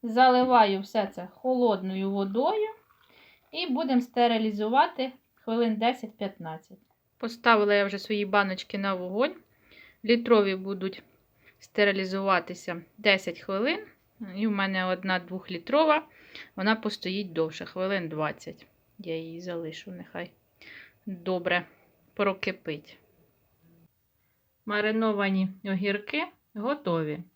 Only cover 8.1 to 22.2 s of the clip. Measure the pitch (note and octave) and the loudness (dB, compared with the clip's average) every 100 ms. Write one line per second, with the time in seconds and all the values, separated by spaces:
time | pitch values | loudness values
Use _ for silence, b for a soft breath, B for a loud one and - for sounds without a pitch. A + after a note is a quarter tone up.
8.1 | G#3+ G3+ G3+ G3 F#3 - G3+ G3 F#3+ F3+ | -2 2 2 2 -2 -8 -4 -4 -4 -4
9.1 | G3 C#4+ - _ b b b b b A3 | -2 -2 -4 _ b b b b b 0
10.1 | A#3 A#3 A3+ G3+ F#3+ F#3+ G3 F#3+ - - | 0 6 4 6 0 -6 -6 -6 -8 -20
11.1 | _ _ _ b b - - G#3 G3 F#3+ | _ _ _ b b -10 2 2 2 -2
12.1 | F#3+ G3 F#3 F3 F3+ - E3+ - _ G#3+ | -2 2 2 0 -12 -8 -10 -12 _ 4
13.1 | G3 - - - G3 B3 F#4 G#4+ _ _ | 4 2 -10 -6 -2 0 -2 -6 _ _
14.1 | _ G#3 F#3 A3 G3+ F#3+ F#3+ F#3 F#3 F#3+ | _ -14 -4 -2 0 0 0 0 -2 0
15.1 | F#3 F3 F#3 - F3+ - C#4+ D#4 D4+ D#4 | -2 -2 -12 -8 -10 0 2 4 2 0
16.1 | B B B B - G3 A3 A3 G#3+ F#3 | B B B B -4 0 0 -2 -6 -6
17.1 | F#3+ G3 D#3+ D#3+ - F3 F#3 F#3+ G3 E3+ | -6 -6 -2 -4 -4 -12 -6 -2 -2 -4
18.1 | D#3 D3+ - - D#3 - _ _ _ F3+ | -4 -4 -6 -14 -18 -20 _ _ _ -10
19.1 | E3 E3 E3 F3+ E3+ D#3+ D#3+ - F3+ F3 | -8 -8 -12 -10 -8 -8 -12 -16 -16 -14
20.1 | F3 F3 _ _ _ B B B B - | -14 -14 _ _ _ B B B B -12
21.1 | F#3 F3 F#3 F3 F3 F3 b b b _ | -10 -4 -4 0 -2 -2 b b b _
22.1 | - | -2